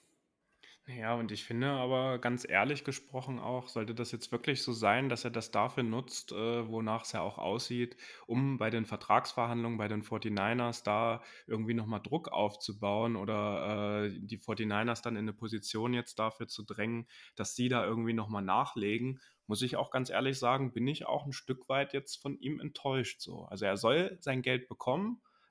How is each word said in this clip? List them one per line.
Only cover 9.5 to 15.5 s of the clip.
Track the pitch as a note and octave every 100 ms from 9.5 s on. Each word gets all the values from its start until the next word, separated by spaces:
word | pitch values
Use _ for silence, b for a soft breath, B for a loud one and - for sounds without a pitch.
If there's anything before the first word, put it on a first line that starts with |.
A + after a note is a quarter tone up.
| A#2+ A#2 A2+
bei | G#2
den | G#2+
Forty-niners | G#2 A2 A2 G2+ G2+ A#2+ A#2+ A#2
da | - G#2+ A#2 A#2 B B B
irgendwie | A2 A2
noch | A#2 A2
mal | G#2+
Druck | - D#3 -
aufzubauen | - G#2 - - G#2 G#2 G#2 A#2 A2+
oder, | G2+ G#2+ G#2 G2+ F#2+ G#2+ G#2 G#2 G#2
äh, | F#2
die | G2+ A2
Forty-niners | - G#2+ G#2+ G#2 A#2+ A#2
dann | A#2+ G#2+
in |
eine | A2
Position | G#2 A2+